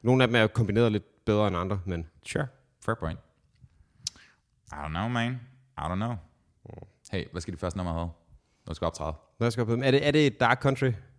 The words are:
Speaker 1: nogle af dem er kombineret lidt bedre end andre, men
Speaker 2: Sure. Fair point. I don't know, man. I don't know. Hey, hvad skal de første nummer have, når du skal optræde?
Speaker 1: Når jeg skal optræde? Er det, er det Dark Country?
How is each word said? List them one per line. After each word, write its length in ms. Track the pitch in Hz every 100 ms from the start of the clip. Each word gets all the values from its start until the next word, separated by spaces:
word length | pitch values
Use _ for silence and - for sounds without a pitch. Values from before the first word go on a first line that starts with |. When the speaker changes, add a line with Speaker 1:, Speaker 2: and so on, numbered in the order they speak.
Speaker 1:
nogle 220 | 135 127
af 40 | 123
dem 60 |
er 120 | 117 107
kombineret 460 | - 104 104 117
lidt 320 | 107 - _
bedre 240 | - 107 104
end 80 | 87
andre, 240 | 92 98 90
men 200 | 85 80 _ -
Speaker 2:
Sure. 200 | - 135 _ _ _
Fair 100 | -
point. 240 | 113 80 82 _ _ _ _ - _ _ _ - - - _ _ _ _
I 20 |
don't 140 | 73 76
know, 200 | 80 113
man. 240 | 120 117 127 - _ _ -
I 20 |
don't 140 | 80
know. 200 | 92 113 110 - _ _ _ - - - _ -
Hey, 120 | 95 -
hvad 80 | 90
skal 140 | -
de 40 | 87
første 180 | 90 92
nummer 160 | 90
have, 140 | 82 85 - _ - _ _ -
når 40 |
du 40 |
skal 120 | 80 85
optræde? 260 | - 76 78 _ _
Speaker 1:
Når 60 | 117
jeg 60 |
skal 100 | 113
optræde? 220 | 113 117
Er 60 | 135
det, 160 | 135 147
er 40 |
det 300 | 151 147 -
Dark 220 | 117 127
Country? 300 | 143 131 131 110 -